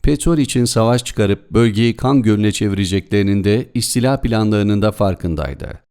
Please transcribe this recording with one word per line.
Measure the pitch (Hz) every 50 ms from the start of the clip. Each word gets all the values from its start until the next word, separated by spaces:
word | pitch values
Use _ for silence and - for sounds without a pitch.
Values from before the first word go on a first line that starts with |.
| -
Petrol | - 147 143 - 165 170 156
için | 139 120 - 127 120
savaş | 120 - 117 113 113 120 123 -
çıkarıp | - - - 107 98 98 - - -
bölgeyi | 80 107 117 117 101 104 117 117 110
kan | - - 131 139 139
gölüne | 117 107 107 104 104 107
çevireceklerinin | 98 - - 104 98 95 101 87 92 98 90 - - 104 101 98 98 101 90
de | 101 104 113 131 - _
istila | 120 113 - - 127 120 127 139 131
planlarının | - - 113 110 110 107 107 104 104 104 104 104
da | 98 107
farkındaydı. | 101 - 104 98 92 - - 87 80 73 76 65 69 - - - - - _ _